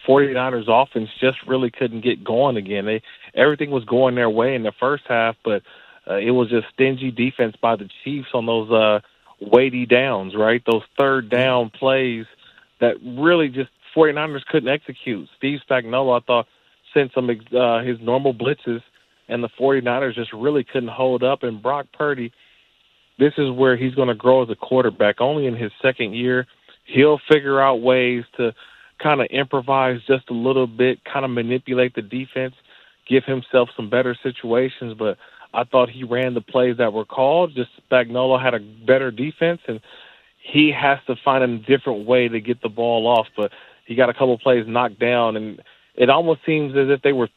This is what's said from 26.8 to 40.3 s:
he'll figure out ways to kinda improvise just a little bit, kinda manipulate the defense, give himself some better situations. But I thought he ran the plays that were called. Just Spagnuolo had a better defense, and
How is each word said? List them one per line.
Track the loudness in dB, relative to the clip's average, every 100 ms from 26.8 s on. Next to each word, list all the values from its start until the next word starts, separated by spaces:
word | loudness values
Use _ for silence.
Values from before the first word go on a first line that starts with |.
he'll | -4 4 4 4 2
figure | 2 2 2
out | 2 2
ways | 2 2 2 -2 -6 -4
to | -4 -4 -14 -20 -20 -6
kinda | 0 0 0
improvise | -2 -2 -4 0 0 0 0 0
just | -2 -2
a |
little | -4 0 0 0
bit, | 0 0 -2
kinda | -6 -6 -4
manipulate | -4 -4 -4 -2 0 0
the | -2
defense, | -10 -10 -8 -8 -8 -10 _ -20 _ _ 0
give | 0
himself | 2 -4 0 2 0 -2
some | -4
better | -2 -2 -4
situations. | -8 -8 -2 0 0 -4 -12 -6
But | -4 -6 -10 -20 -10
I | -6
thought | 0 2 2
he | -2
ran | -6 -2 -2
the | -4
plays | -4 0 0 2
that | -2
were | -2 -6
called. | 0 2 2 0
Just | -4 -8 _ 0
Spagnuolo | 0 0 0 0 2
had | 0
a | -2
better | -6 -6 2 2 2
defense, | -6 -8 -2 -2 -2 -8
and | -12 -14 -20 -20 -20 _